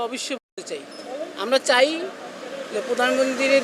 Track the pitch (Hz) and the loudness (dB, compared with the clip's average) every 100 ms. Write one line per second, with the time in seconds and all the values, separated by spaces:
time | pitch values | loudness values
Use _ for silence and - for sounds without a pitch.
0 | 233 254 - 262 - - - 151 147 - | -2 -4 -6 -8 -8 -14 -10 -10 -10 -14
1 | - 277 349 381 233 262 - 247 285 320 | -10 -8 -8 -6 0 2 4 6 4 2
2 | 370 - - - - - - 208 220 240 | -6 -8 -14 -12 -10 -10 -6 -4 -2 2
3 | 247 262 262 254 269 269 | 2 4 2 2 4 4